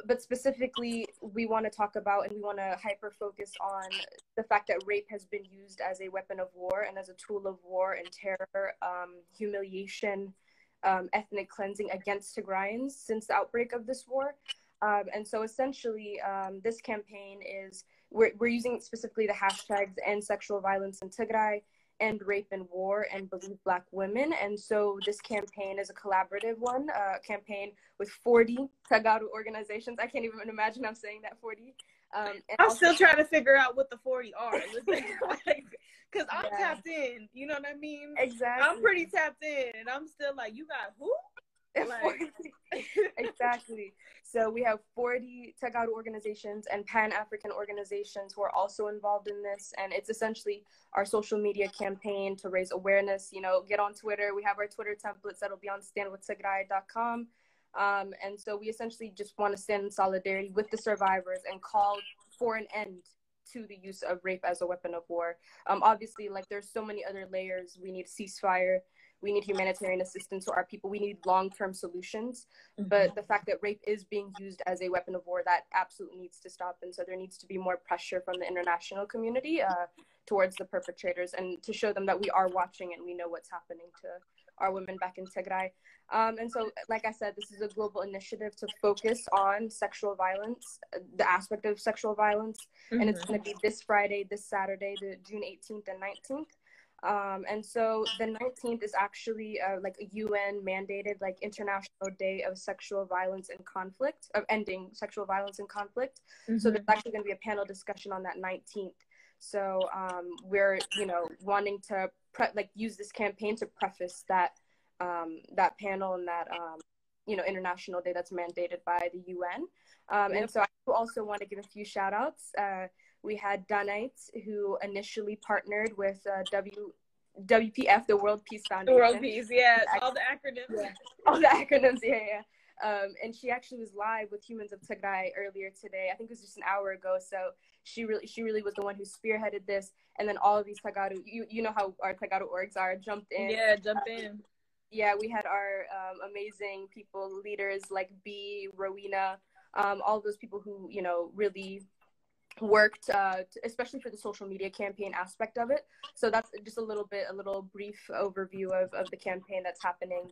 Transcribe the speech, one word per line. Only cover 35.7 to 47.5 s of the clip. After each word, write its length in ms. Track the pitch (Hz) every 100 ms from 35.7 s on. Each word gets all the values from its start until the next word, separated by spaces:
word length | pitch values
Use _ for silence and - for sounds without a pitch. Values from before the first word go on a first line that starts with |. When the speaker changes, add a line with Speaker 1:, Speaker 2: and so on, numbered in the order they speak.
| - - - _
Speaker 2:
'cause 140 | 415 302
I'm 140 | 330 -
Speaker 1:
Yeah. 60 | 403
Speaker 2:
tapped 300 | 370 311 330
in, 420 | 320 262 240 214
you 140 | 247 285
know 60 | 285
what 120 | 285
I 80 | 294
mean? 380 | 302 294 294 285
Speaker 1:
Exactly. 460 | 254 233 240 247
Speaker 2:
I'm 180 | 285 427
pretty 240 | 440 359 330
tapped 380 | 381 311 -
in, 280 | 302 285 247 220
and 100 | 226
I'm 180 | 269 311
still 280 | - 285 277
like, 200 | 220 220
"You 120 | 311
got 260 | 277 - 214
who?" 120 | 311 605 784 - _ _ _ -
Like 120 | -
Speaker 1:
<laughs> 140 | 233
Forty. 520 | 240 - 311 - 311 - _ - - - 403 -
Exactly. 760 | - - 240 240 - 220 202 _ - -
So 260 | - 240 220
we 140 | 226
have 160 | 240 214 - -
forty 600 | 240 247 247 247 240 -
Tagaru 260 | 247 233 233
organizations 760 | 220 226 220 214 214 208 208 214
and 140 | 208 196
Pan-African 680 | 226 214 202 214 214 208